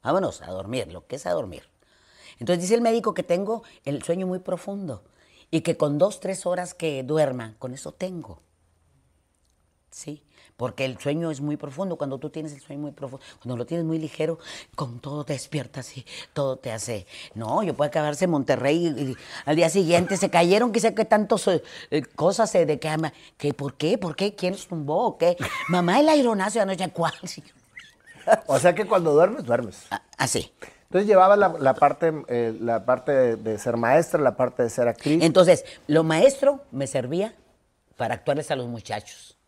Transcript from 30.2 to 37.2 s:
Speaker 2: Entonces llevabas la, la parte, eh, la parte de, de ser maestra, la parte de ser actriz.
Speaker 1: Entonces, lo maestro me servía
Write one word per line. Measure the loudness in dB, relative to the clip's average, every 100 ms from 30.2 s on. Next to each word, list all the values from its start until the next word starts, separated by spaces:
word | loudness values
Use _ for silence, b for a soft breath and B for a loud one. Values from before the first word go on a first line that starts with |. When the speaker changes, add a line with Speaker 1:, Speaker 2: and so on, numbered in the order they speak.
| -2 -2 -6 _ B B
Speaker 2:
Entonces | B 0 6
llevabas | 8 8 8
la, | 6 4
la | 2
parte, | 6 4 4 -2 -2 -4
eh, | -2 -2 -2
la | -2 -2 0
parte | 0 2
de, | 4 4 2
de | -4 -4
ser | -2 0
maestra, | 4 4 4 2
la | 2 2
parte | -2 0
de | -2
ser | 0 0
actriz. | 0 0 2
Speaker 1:
Entonces, | 4 6 6 6 B B 0
lo | 2
maestro | 4 6 6 6 0 0 -6
me | -8 -4
servía | -4 -4 -4